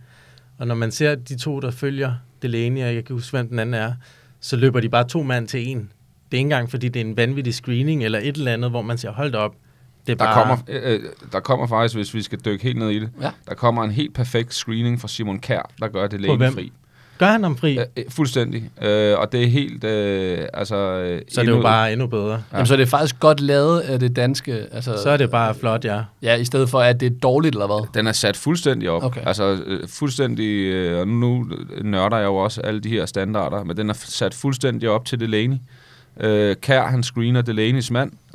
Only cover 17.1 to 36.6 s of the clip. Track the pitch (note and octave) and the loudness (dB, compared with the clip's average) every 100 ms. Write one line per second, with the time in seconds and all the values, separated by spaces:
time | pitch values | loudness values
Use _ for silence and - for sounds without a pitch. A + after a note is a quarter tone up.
17.1 | - F#3 A3+ F#3+ B2+ D#3+ C3 A#2+ - A#2 | 2 4 4 2 0 0 0 -2 -6 -10
18.1 | - C#3+ B2+ A#2 A#2 A2 - G#2 G#2 G#2 | -2 0 0 -2 -4 -10 -4 0 4 4
19.1 | G2+ G#2+ B2 A#2+ C3 C3 A#2 G#2+ G#2+ G2+ | 4 2 2 4 4 0 -4 -2 0 0
20.1 | G2 F#2 E2+ D#2 - G2+ G2+ G2 F#2 F2+ | 0 0 -2 -4 -6 -4 -2 -2 -2 -2
21.1 | F2 - - A#2+ A#2+ A2+ A2 A2 A2+ C3 | -4 -4 0 4 4 6 4 2 0 -2
22.1 | A2+ G#2 A2+ A2 - A#2+ C3+ B2+ C#3+ D3+ | -2 -2 -4 -6 0 4 4 4 4 0
23.1 | - D#3 D3 C#3+ C#3+ D3 E3+ C3+ B2+ B2 | 4 4 4 4 4 4 2 0 0 0
24.1 | B2 B2 B2+ - A2+ G#2 A2+ B2 G#2+ A#2 | 2 0 0 -4 -6 -6 -8 -6 -2 2
25.1 | C#3+ B2 A#2+ A2+ G#2+ A#2+ A2+ A#2+ G#2 A2 | 2 4 2 2 0 0 0 0 -4 -6
26.1 | - A#2 A#2+ B2 C3+ C3 C3 B2 A#2+ B2+ | -6 2 2 2 2 2 4 4 4 2
27.1 | B2 C3+ C3+ D#3+ G#2+ G2+ G#2 G#2+ A2+ A2 | 2 2 4 4 2 0 0 0 0 0
28.1 | G#2+ G#2+ F#2+ C#3+ F3 D3+ A#2+ G2 E2 B2+ | 2 0 0 -2 0 2 0 0 0 -2
29.1 | B2 - F#2+ G2 F#2+ - F#2+ - - D3 | -4 -2 0 0 0 -2 -6 -6 -6 -4
30.1 | B2+ B2+ A2+ A2 G#2 F#2+ F#2 F2 F2 F#2+ | -2 -2 0 -2 0 0 0 0 0 0
31.1 | A#2 B2 B2 A#2+ - - - G#2+ G2 G2 | 2 2 0 -2 -8 -10 -8 -4 0 2
32.1 | A2 G2+ G2 G2+ A2 G2+ G#2+ A2 A2 F2+ | 2 0 2 0 -2 -4 -4 -2 -2 -2
33.1 | G2 F#2+ G#2+ D#2 G2 F2+ F2 G#2+ G#2+ - | -2 -2 0 -2 -2 -6 -4 -4 -4 -8
34.1 | - F#2+ - C#3 B2+ C3+ A#2 A2+ G#2+ A#2+ | -4 -4 -2 -4 0 -2 0 0 0 0
35.1 | A#2+ A2+ G#2+ A#2+ C3+ B2+ - - - _ | -4 0 0 2 0 -6 -20 -20 -20 _
36.1 | - A2 G#2+ G#2 F#2+ | -4 2 4 4 2